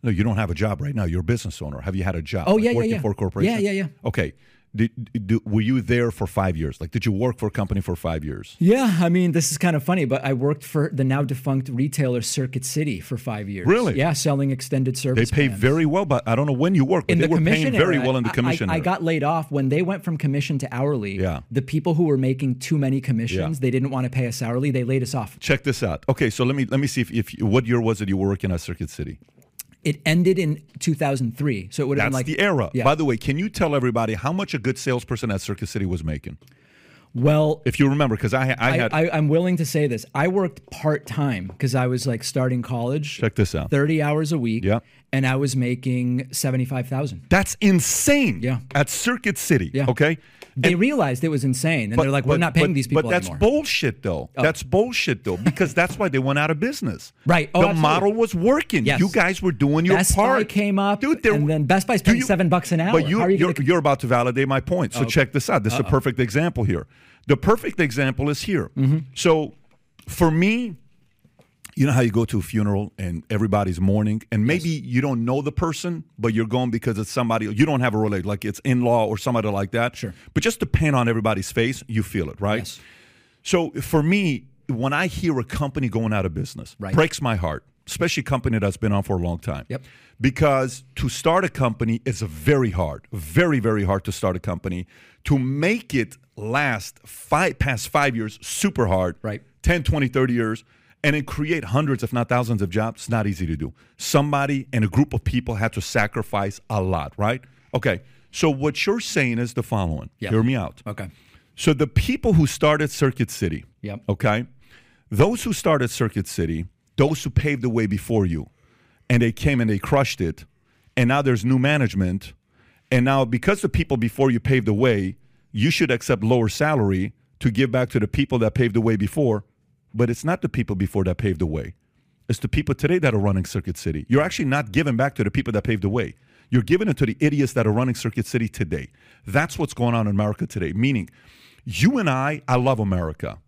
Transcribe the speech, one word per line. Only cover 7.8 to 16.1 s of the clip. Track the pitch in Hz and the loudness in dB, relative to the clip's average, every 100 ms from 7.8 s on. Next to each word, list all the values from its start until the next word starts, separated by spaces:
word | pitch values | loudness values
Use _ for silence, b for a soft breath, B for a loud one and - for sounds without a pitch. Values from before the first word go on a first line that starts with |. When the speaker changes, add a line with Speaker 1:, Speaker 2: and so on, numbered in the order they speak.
| 95 87 | -4 -4
Speaker 1:
five | 85 80 76 | -4 -4 -6
years? | 58 - - | -10 -12 0
Speaker 2:
Yeah, | 170 240 254 170 | 4 4 4 2
I | 175 | 2
mean, | 175 180 | 4 2
this | 160 156 | 2 0
is | 147 | 0
kinda | 180 151 | 0 0
funny, | - 185 | 0 0
but | 139 135 131 | 0 0 -2
I | |
worked | 135 139 147 - | -2 0 -2 -4
for | 156 147 | -2 -2
the | 131 131 | 0 0
now | 135 | 0
defunct | 139 131 139 135 131 | 0 -2 -2 -2 -2
retailer | 123 143 - 135 123 | -2 -2 0 0 0
Circuit | 110 - 127 127 127 | -4 -4 -4 -4 -6
City | - 151 98 | -4 -2 -4
for | - 120 | -6 -8
five | - 107 101 | -6 -8 -6
years. | 98 110 | -4 0
Speaker 1:
Really? | 208 233 98 | 2 2 0
Speaker 2:
Yeah, | 151 | 0
selling | 147 160 139 139 | 0 0 0 0
extended | 131 - 139 131 127 | -4 -4 -2 -2 -2
Speaker 1:
They | |
Speaker 2:
service | 139 127 120 | -2 0 2
Speaker 1:
pay | - 143 | 2 0
Speaker 2:
plans. | 101 | 2
Speaker 1:
very | 117 151 160 | 2 2 2
well, | 165 | 0
but | 190 | 0